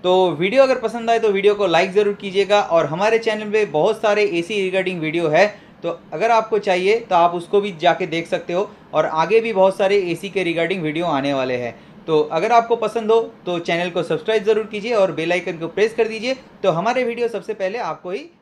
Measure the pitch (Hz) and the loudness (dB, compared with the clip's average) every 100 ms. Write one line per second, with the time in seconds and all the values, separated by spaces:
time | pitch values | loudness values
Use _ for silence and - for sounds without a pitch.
0 | 180 185 185 151 190 254 269 254 220 233 | 2 4 2 2 0 4 4 2 -2 -4
1 | 226 233 226 196 202 208 196 165 190 185 | 0 0 2 2 2 2 2 2 2 0
2 | 202 202 202 185 196 208 - 165 151 160 | 0 -2 -4 -2 2 2 4 2 2 0
3 | 208 220 226 214 214 214 208 151 180 214 | 0 2 0 -4 -2 -2 0 2 0 2
4 | 220 208 208 170 170 214 185 185 185 185 | 0 2 0 0 -4 -2 -2 -2 -2 -4
5 | 156 160 165 156 208 - - - 170 - | -4 -2 2 4 4 2 -20 -10 -8 -8
6 | - - 226 226 220 220 208 180 185 226 | -10 -4 2 2 2 -2 0 0 2 0
7 | - 180 170 175 170 202 202 170 170 165 | 2 2 4 0 0 0 0 0 0 2
8 | 175 160 160 175 - 175 208 - - 151 | -2 -4 -4 -6 -4 -4 -4 -8 -6 -2
9 | 156 156 170 220 226 196 190 190 190 202 | 0 0 2 2 2 4 2 4 2 2
10 | 175 160 196 190 175 165 165 190 156 151 | 0 -4 -4 -4 -2 0 -2 -2 -4 -2
11 | 175 143 139 139 127 123 120 110 - - | -2 0 0 -2 -2 -2 -4 -8 -20 -18
12 | - 156 151 160 208 233 233 233 220 233 | 0 0 2 0 4 4 4 -2 -2 -4
13 | 214 226 226 - - 175 175 170 180 175 | 2 2 2 -8 -6 -6 -2 -2 -2 -4
14 | 165 160 185 220 202 214 214 214 208 233 | -2 -4 0 -2 2 0 -2 -8 -2 0
15 | 190 147 165 180 180 170 160 185 220 226 | 0 0 -2 -2 -2 -8 -8 -2 -2 0
16 | 226 220 233 262 - - 196 165 208 247 | -2 -2 -6 -6 -10 -4 -2 0 0 0
17 | 240 233 233 214 180 208 190 226 185 156 | -2 -2 -4 -4 -8 -6 -6 -4 -8 -8
18 | 180 196 339 _ | -10 -10 -12 _